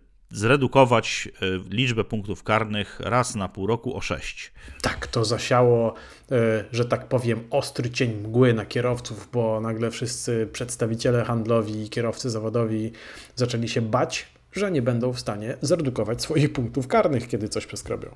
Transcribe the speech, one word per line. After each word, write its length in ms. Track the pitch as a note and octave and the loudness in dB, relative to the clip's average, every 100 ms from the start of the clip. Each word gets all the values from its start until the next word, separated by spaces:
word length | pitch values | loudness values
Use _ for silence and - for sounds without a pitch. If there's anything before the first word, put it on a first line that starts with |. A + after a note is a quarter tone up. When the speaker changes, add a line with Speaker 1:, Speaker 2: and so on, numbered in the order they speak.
| _ _ - | _ _ -14
Speaker 1:
zredukować, 1000 | A2 G#2+ C#3+ B2 C3+ B2+ A#2 - - - - | -2 4 4 6 6 8 6 2 -4 -6 -6
e, 40 | F#2+ F#2 F#2 | -4 -4 -4
liczbę 340 | G2+ B2+ A2+ | -2 0 0
punktów 380 | G2 A2+ G2 F2+ | -2 -4 -6 -8
karnych 580 | - A2 A2 G#2 G2+ - | 0 0 0 -4 -6 -6
raz 340 | - B2 B2 | 0 0 0
na 140 | G#2+ F#2+ | -2 -6
pół 180 | - G2 | -4 -2
roku 300 | A#2 B2+ G2 | -2 -2 -6
o 40 | |
sześć. 520 | - - - - - - - - | -4 -6 -6 -12 -16 -16 -18 -6
Speaker 2:
Tak, 240 | - - - | -4 -4 -4
to 180 | B2 | -2
zasiało, 680 | A2 A#2 - B2 B2 A#2+ A2+ - - - - | 0 0 2 6 6 6 2 -2 -16 -18 -2
e, 320 | B2+ A2+ A2 G2+ | 2 2 2 -2
że 120 | A#2 | -2
tak 240 | A#2+ A#2 - | 0 0 0
powiem, 320 | B2+ A#2+ A2+ - | 0 0 -2 0
ostry 400 | C#3+ - - A#2+ | -2 -2 -4 -4
cień 240 | - B2 | 0 -2
mgły 400 | G#2+ G#2+ A#2 B2+ | -2 0 4 6
na 120 | A2+ G2+ | 4 0
kierowców, 640 | B2 B2 A#2+ - A2 - | -2 0 -2 -6 -12 -4
bo 280 | B2 A2+ A2 | 0 0 0
nagle 300 | A2+ A2 A#2 | -2 -2 -2
wszyscy 580 | A2+ A#2 - - A2+ A2 | -2 -6 -4 -2 0 0
przedstawiciele 720 | - A#2+ - A#2 A2+ C3 A#2+ | -4 -6 -2 -2 2 2 2
handlowi 580 | A#2 A#2 A2 A#2 G#2+ G#2+ | 2 0 2 2 2 -4
i 80 | G#2+ | -4
kierowcy 400 | B2 A2+ G#2+ C3 | -4 -2 -2 -4
zawodowi 640 | A2 A2 A#2 A2+ A2 A2 A2+ - - - - | -2 0 0 0 0 -4 -8 -18 -18 -12 -2
zaczęli 320 | B2 A#2+ A2+ | -2 0 0
się 140 | B2+ | 0
bać, 440 | A2+ B2 D#3+ - - _ _ | 2 2 2 -2 -10 _ _
że 180 | F#3+ G3+ | -4 0
nie 120 | D#3 | 2
będą 300 | A#2+ A#2+ B2+ | 2 2 0
w 80 | B2 | -2
stanie 360 | - G#2 A2 - | -6 -6 -6 -4
zredukować 600 | C#3 E3+ C#3 B2 G#2 A#2+ | 0 2 2 0 -2 -2
swoich 300 | - D3+ D3 | 0 2 2
punktów 360 | D3+ A#2 C#3 B2 | 2 -2 -2 2
karnych, 400 | A3+ F#3 C3 - | 2 4 2 -2
kiedy 200 | A2+ G#2 | -4 -2
coś 180 | G#2+ - | -6 -8
przeskrobią. 480 | G#2 - G#2 - | -10 -6 -8 -8